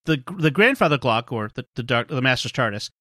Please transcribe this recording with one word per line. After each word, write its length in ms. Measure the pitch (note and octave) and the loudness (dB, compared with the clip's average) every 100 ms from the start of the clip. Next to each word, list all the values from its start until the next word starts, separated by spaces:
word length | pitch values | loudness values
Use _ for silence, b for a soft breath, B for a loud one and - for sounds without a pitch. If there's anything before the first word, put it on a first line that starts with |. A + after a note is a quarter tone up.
| - | -2
the, 180 | D3+ - F#3 | -2 -2 0
the 140 | D#3 | 0
grandfather 480 | C#3 A#3 C4+ E3+ D3 | 4 2 4 2 2
clock, 320 | B2+ A2+ A#2+ | 2 0 -2
or 180 | A#2 G#2 - | -6 -6 -10
the, 100 | - - | -10 -8
the 60 | |
dark, 260 | A#2+ A#2+ A#2 | -2 -2 0
the 120 | C3+ | 0
master's 300 | C3 B2 - | 2 0 -2
tardis, 400 | - A#2 G#2 - _ | -2 -2 -2 -12 _